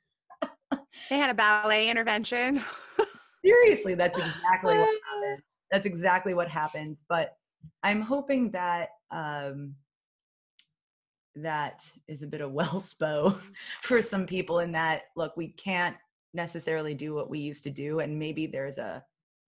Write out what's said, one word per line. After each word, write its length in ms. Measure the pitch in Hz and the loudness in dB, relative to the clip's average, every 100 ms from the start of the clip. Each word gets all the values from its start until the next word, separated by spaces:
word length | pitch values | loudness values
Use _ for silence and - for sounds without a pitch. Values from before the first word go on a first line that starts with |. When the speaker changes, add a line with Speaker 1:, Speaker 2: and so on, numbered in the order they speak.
| _ _ _ - - - - 269 - - - | _ _ _ -12 -12 -10 -8 -8 -8 -14 -2
Speaker 1:
They 80 | 277 | 2
had 120 | 277 | 2
a 40 | |
ballet 560 | 220 214 214 214 214 220 | 4 6 6 4 4 4
intervention. 760 | 226 226 214 - 240 254 277 - - - - | 2 2 0 0 0 2 0 -2 -12 -4 -2
<laughs> 420 | 427 - - _ 370 | -2 -4 -20 _ 8
Speaker 2:
Seriously, 500 | 480 466 - 190 175 | 10 10 6 2 2
that's 220 | 175 - | 2 2
exactly 600 | - - - 370 - 427 | -4 0 2 4 4 6
what 100 | 440 440 | 4 2
Speaker 1:
<laughs> 100 | 427 | -4
Speaker 2:
happened. 300 | 415 403 415 _ _ - | -6 -4 -6 _ _ -2
That's 140 | 196 196 | -2 0
exactly 480 | 170 180 185 190 | 0 2 2 2
what 140 | 175 175 | -2 -2
happened. 520 | 156 156 156 151 147 - | -2 -4 -6 -10 -10 -2
But 260 | 170 - - _ _ 160 _ | 0 -2 -6 _ _ -20 _
I'm 180 | 196 214 | 0 0
hoping 500 | 220 277 277 262 220 | 0 -2 0 0 0
that, 380 | 185 180 170 165 - - | -2 -2 -2 -4 -10 -12
um, 640 | 165 151 147 139 139 143 139 _ _ _ _ _ _ _ _ _ _ _ _ _ _ _ 147 | -8 -6 -6 -6 -8 -12 -14 _ _ _ _ _ _ _ _ _ _ _ _ _ _ _ -10
that 480 | 160 151 143 - - - - | -6 -4 -4 -8 -20 -20 -14
is 160 | 147 | -12
a 40 | 151 | -10
bit 120 | 151 | -8
of 100 | 143 | -6
<laughs> 20 | |
wellspo 840 | 139 160 185 - - 156 151 175 196 - - - - | -2 -2 -4 -8 -4 -2 2 2 2 -6 -18 -16 -10
for 200 | - 240 | 2 2
some 240 | 226 196 170 | 2 -2 -2
people 340 | 180 175 170 | -4 0 0
in 120 | 170 | 0
that, 320 | 160 160 156 - 165 | 0 0 -2 -4 -6
look, 180 | 156 - | -6 -6
we 140 | 165 | -10
can't 480 | - 196 180 175 - _ _ _ | -8 -4 -2 -2 -6 _ _ _
necessarily 600 | 170 165 170 160 160 151 | -8 -8 -6 -4 -2 -4
do 200 | 139 151 | -6 -6
what 160 | 151 - | -6 -6
we 100 | 147 | -6
used 260 | 147 147 143 | -8 -10 -12
to 40 | |
do. 300 | 139 147 160 | -8 -4 -4
And 180 | 147 151 | -4 -4
maybe 300 | 156 156 156 | -6 -6 -6
there's 300 | 135 139 131 | -6 -8 -8
a, 260 | 107 120 - _ _ _ | -10 -12 -16 _ _ _